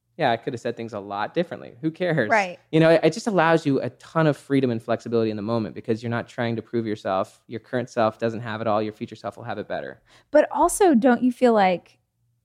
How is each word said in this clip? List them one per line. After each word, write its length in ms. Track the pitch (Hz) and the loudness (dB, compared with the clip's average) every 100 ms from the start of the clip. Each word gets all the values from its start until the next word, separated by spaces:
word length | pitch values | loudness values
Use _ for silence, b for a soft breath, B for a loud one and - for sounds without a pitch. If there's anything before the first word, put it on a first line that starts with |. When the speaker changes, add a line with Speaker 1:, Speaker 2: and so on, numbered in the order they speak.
| _ - | _ -2
Speaker 1:
"Yeah, 140 | 143 | 0
I 60 | 113 | 0
could 160 | - | -4
have 60 | 123 | -8
said 160 | 120 117 | -8 -8
things 180 | 113 | -10
a 60 | 110 | -10
lot 340 | 101 101 104 | -8 -6 -4
differently. 420 | 165 175 - 67 117 | -4 -6 -8 -16 -8
Who 80 | 156 | -8
cares?" 400 | 165 180 156 110 | -4 -2 0 2
Speaker 2:
Right. 300 | 220 190 175 _ | 0 0 -8 _
Speaker 1:
You 80 | 160 | 4
know, 100 | 160 | 6
it, 120 | 165 | 6
it 100 | 160 | 4
just 140 | 190 - | 0 0
allows 380 | 190 160 165 147 | 2 4 2 2
you 160 | 135 | -2
a 80 | 127 | -2
ton 360 | - - 165 156 | -10 -4 0 2
of 80 | 135 | 0
freedom 340 | - 139 131 | 0 0 2
and 140 | 113 | -2
flexibility 480 | 117 113 117 117 113 | -2 -4 0 0 0
in 60 | 107 | -2
the 60 | |
moment 320 | 104 117 101 82 | -2 -2 -4 -6
because 280 | 110 110 | -4 -4
you're 60 | 117 | -4
not 180 | 117 98 | -6 -6
trying 280 | - 117 113 | -6 -4 -4
to 40 | |
prove 240 | - 120 113 | -4 -4 -4
yourself. 560 | 104 107 92 104 _ - | -4 -2 -2 -2 _ -14
Your 120 | 113 | -14
current 300 | - 123 120 | -6 -6 -4
self 300 | - 110 - | 0 0 0
doesn't 220 | 117 110 | -4 -4
have 200 | 120 110 | -8 -4
it 60 | 113 | -2
all. 140 | 107 | 0
Your 120 | 110 | -2
future 220 | - 120 110 | -8 -12 -10
self 220 | 107 - | -12 -12
will 60 | 117 | -10
have 120 | 104 | -10
it 100 | 95 | -8
better. 340 | 87 69 65 b b _ | -8 -8 -14 b b _
Speaker 2:
But 180 | 294 - | 2 2
also, 420 | 254 330 - 392 | 0 0 2 4
don't 300 | 247 247 240 | 4 4 4
you 80 | 254 | 0
feel 220 | 240 240 | 2 4
like 460 | 220 190 175 - _ _ _ _ _ | 4 4 0 -6 _ _ _ _ _